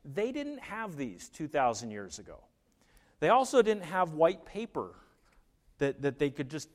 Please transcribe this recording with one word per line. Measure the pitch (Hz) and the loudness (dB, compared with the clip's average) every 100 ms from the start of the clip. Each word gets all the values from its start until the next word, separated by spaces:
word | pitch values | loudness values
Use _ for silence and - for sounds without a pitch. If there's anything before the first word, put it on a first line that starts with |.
They | 143 147 233 | -8 -2 -2
didn't | 294 285 285 | -2 -6 -8
have | - 214 220 147 | -10 -8 -6 -6
these | 123 87 - | -8 -8 -14
two | - 151 | -10 -2
thousand | 143 127 107 117 | 2 4 2 -6
years | 104 95 - | -8 -10 -12
ago. | 85 73 _ _ _ _ _ _ _ - | -16 -20 _ _ _ _ _ _ _ -2
They | 156 | 4
also | 247 254 262 | 4 6 4
didn't | 220 208 | 4 2
have | 160 185 180 | -2 0 0
white | 156 165 190 - | 4 4 4 -10
paper | 202 226 139 92 - _ _ _ _ _ _ _ - | -10 -8 -8 -8 -12 _ _ _ _ _ _ _ -4
that, | 139 135 | -2 0
that | 139 127 | -4 0
they | 143 | -2
could | 139 131 | -2 -8
just | 147 - | -8 -12